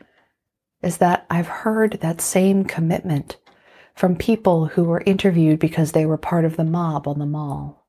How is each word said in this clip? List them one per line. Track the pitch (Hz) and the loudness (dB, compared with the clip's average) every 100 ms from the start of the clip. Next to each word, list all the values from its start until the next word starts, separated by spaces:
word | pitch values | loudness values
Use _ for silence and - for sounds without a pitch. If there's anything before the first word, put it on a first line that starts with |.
| _ _ _ _ _ _ _ _ | _ _ _ _ _ _ _ _
is | 185 170 | -6 0
that | 175 180 - | 2 2 0
I've | 170 165 | -2 -2
heard | - 220 220 220 - | -4 -2 0 0 0
that | 165 165 | -4 -4
same | - 185 190 196 190 | -2 2 4 2 0
commitment | - 165 185 190 147 - - _ _ _ - _ - | -2 -2 -2 -2 -4 -4 -14 _ _ _ -20 _ -2
from | 185 175 | 0 0
people | - 220 190 170 156 | 0 2 2 2 2
who | - | 0
were | 170 170 202 | 0 0 0
interviewed | 190 196 165 156 156 | 2 2 4 4 2
because | 156 - 151 | 0 0 0
they | 160 156 | 2 0
were | 156 | -2
part | - 175 | -2 0
of | 165 160 | 0 0
the | 160 | -2
mob | 165 170 147 143 | -2 -2 -4 -4
on | 143 | -4
the | 143 | -4
mall. | 151 147 143 143 - | -6 -6 -8 -10 -16